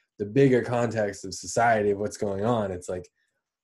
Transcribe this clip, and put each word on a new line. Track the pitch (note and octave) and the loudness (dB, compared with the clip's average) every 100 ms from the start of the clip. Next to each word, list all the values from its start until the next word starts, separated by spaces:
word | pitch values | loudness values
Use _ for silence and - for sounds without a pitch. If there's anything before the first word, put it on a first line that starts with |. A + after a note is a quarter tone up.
| _ - | _ -10
the | |
bigger | G#2 B2 C#3 B2 | -2 4 6 4
context | G#2+ A#2+ A#2+ G#2+ G#2 G2 | 2 0 0 0 -2 -4
of | G2 | -12
society | F#2 F2+ - A#2+ A2 G#2 | -12 -6 2 4 4 2
of | G2 | 0
what's | G#2 - | -2 -4
going | G#2 G2 | -6 -2
on, | A2 A#2+ G2 | 0 0 -2
it's | F2 - | -6 -8
like | F2+ F2 _ _ _ _ _ | -10 -10 _ _ _ _ _